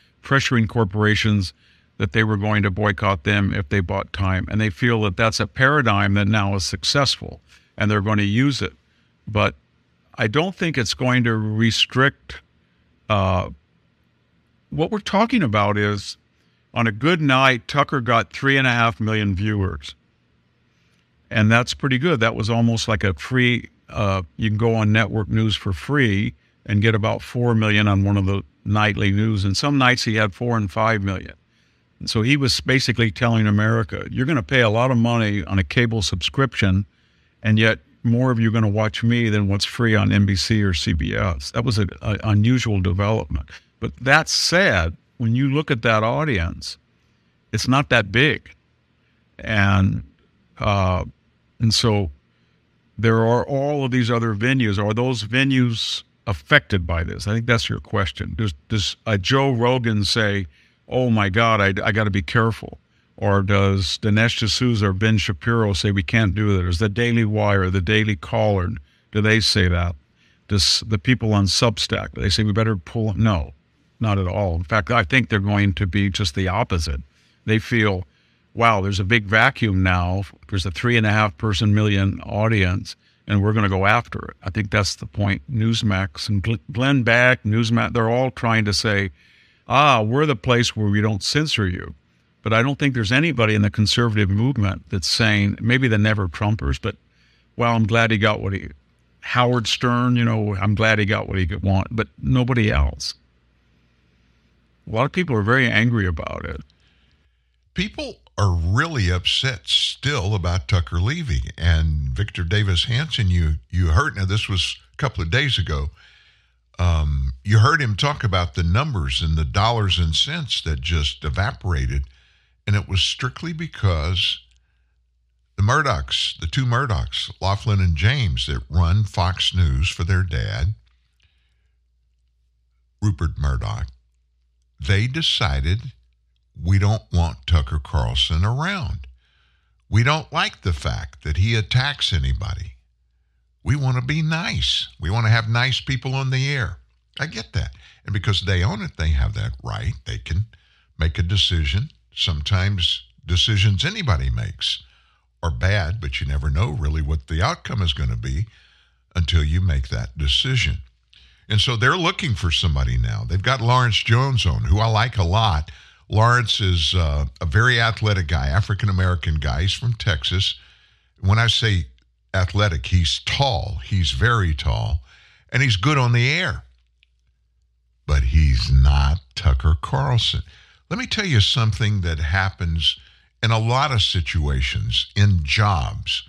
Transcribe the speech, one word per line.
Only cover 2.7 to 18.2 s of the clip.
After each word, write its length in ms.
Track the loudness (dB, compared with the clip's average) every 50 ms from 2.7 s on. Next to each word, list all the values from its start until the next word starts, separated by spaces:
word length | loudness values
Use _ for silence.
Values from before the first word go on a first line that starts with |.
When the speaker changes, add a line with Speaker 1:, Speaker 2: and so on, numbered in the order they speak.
Speaker 1:
boycott 520 | -2 0 -2 -2 -2 0 -2 -2 -2 -2 -2
them 280 | 0 0 2 0 0 -2
if 160 | -4 -4 -2
they 120 | -2 -2
bought 300 | -2 -2 -4 -6 -6 -6 -6
time. 340 | -2 -2 0 0 -2 -2 -4
And 100 | -2 -2
they 120 | -2 -2
feel 300 | -2 -2 0 0 2 0
that 160 | 0 -2 0
that's 220 | 0 0 0 0 -2
a 60 | -4
paradigm 680 | -6 0 0 2 2 4 2 2 2 2 2 2 2 2
that 120 | 2 2
now 280 | 2 2 2 0 0 -2
is 100 | -2 -4
successful, 760 | -6 -6 -4 -4 -2 0 0 0 0 -2 -4 -8 -14 -16 -16 _ _ -20 _ _ _ _
and 140 | -2 0 0
they're 100 | 0 0
going 160 | 0 0 0
to 60 | 0 0
use 380 | 2 2 2 2 2 0 -2
it. 120 | -6 -8 -8 _ _ _ _ _ _ _ _ _ _
But 260 | -4 0 0 0 0 -2 -6 _ _ _ _ _ _ _ _ _ _ -6
I 80 | -4 -2
don't 300 | 0 0 0 -2 -2 -4
think 240 | -4 -4 -2 -2 -2
it's 160 | -2 -4 -4
going 280 | -2 0 2 2 2 2
to 120 | 2 0
restrict, 1040 | 0 -2 -2 0 2 2 2 2 0 -2 0 2 2 2 2 0 _ _ -18 -18 -18 -20 _ _ _ _ _ _ _ _ _ _ _ _
uh, 420 | -2 0 2 2 2 0 -2 -4 -6 -10 -18 _ _ _ _ _ _ _ _ _ _ _ _ _ _ _ _ _ _ _ _ _ _
what 180 | -4 -4 -2 -2
we're 100 | -2 -6
talking 440 | -4 0 0 2 2 2 2 0 0
about 340 | 2 2 2 2 2 2
is, 400 | 0 0 0 -2 -4 -6 -12 -14 -16 _ _ _ _ _ _ _ _ _ _ -4
on 140 | -2 -2
a 40 | -2
good 300 | -2 0 0 0 0 2
night, 460 | 2 2 4 4 4 4 2 0 -4
Tucker 340 | -2 -2 -2 0 0 -2 -4
got 320 | 0 0 0 0